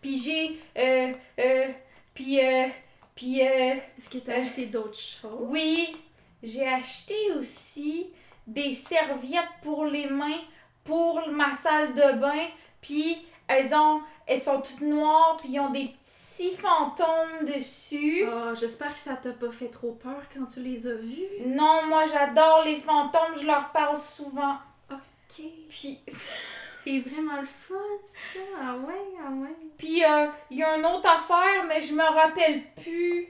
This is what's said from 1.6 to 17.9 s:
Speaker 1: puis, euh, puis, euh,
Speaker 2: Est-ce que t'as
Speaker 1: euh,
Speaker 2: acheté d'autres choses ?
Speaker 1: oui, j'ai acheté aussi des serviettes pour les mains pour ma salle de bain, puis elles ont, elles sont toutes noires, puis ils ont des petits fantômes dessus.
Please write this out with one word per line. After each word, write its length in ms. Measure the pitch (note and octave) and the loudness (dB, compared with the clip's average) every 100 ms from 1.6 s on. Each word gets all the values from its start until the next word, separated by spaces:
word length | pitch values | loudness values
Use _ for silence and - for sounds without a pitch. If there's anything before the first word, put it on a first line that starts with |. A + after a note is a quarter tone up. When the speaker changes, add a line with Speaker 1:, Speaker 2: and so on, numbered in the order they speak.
| C4+ C4 - - _ | 0 -6 -18 -20 _
Speaker 1:
puis, 300 | - C4 C#4 | -12 0 2
euh, 220 | C4 C4 C4 - - _ - | 4 4 2 -4 -20 _ -20
puis, 260 | - B3+ C4 | -12 -4 2
euh, 340 | C4 C4 B3+ C4+ - - | 4 4 2 -2 -8 -18
Speaker 2:
Est-ce 140 | - | -12
que 80 | B3+ | -12
t'as 160 | B3 | -4
Speaker 1:
euh, 80 | B3 | -4
Speaker 2:
acheté 240 | B3+ - A#3 | -4 -6 -6
d'autres 320 | A3 G#3+ - | -6 -6 -10
choses ? 360 | - - A3 A#3 | -14 -14 -12 -10
Speaker 1:
oui, 560 | - D#4 D#4 E4 E4+ D#4+ - _ _ _ | -4 -2 0 0 -2 -6 -20 _ _ _
j'ai 240 | A3+ A#3 C4 | -12 -4 -2
acheté 460 | B3+ B3 - - G#4 G#4 D4+ | -2 -4 -14 -8 -2 0 -2
aussi 760 | C4 - - C#4+ D4 E4 F#4 - - - - | -4 -8 -10 -8 -6 -4 -8 -12 -20 -20 -12
des 260 | A#3 C#4+ | -6 -4
serviettes 720 | C4+ - E4 D4+ B3+ B3+ E4+ E4+ - | -4 0 0 0 -4 -2 -2 -4 -8
pour 240 | D4 D4 D4+ | -8 -4 -2
les 200 | D4 C#4 | -2 -2
mains 340 | C#4 D4 D#4+ D#4+ - _ _ | -4 -2 -6 -10 -20 _ _
pour 420 | - D#4+ E4+ E4 D#4+ | -4 2 2 0 -4
ma 260 | D4 C#4 | 0 0
salle 400 | C4+ E4 D4+ D4+ | 0 2 2 2
de 180 | B3+ C#4 A#3 | 4 4 4
bain, 260 | C#4 D4+ E4 - - _ | 0 0 -4 -10 -20 _
puis 340 | - D4 D#4 E4 - - - | -6 -2 -2 -4 -8 -20 0
elles 260 | C4+ C4+ | 2 4
ont, 280 | D4+ D4+ D4+ D4+ - - | 6 6 4 -4 -18 -2
elles 140 | B3+ | -2
sont 200 | D4 C4+ | 2 0
toutes 220 | C4+ - | -2 -4
noires, 560 | D4 D4 D4+ D#4 D#4+ D#4+ | 0 2 4 6 6 4
puis 100 | C4 | -4
ils 80 | C#4 | -2
ont 100 | C#4 | -2
des 200 | C#4 C4+ - | -2 -6 -12
petits 500 | - - - - F4+ | -14 -12 -10 -6 -6
fantômes 920 | F#4 G4 E4 C#4+ - E4 E4 D#4+ D#4+ D4+ | -2 2 4 2 0 2 2 0 -4 -4
dessus. 800 | C#4 - - - | -4 -6 -12 -8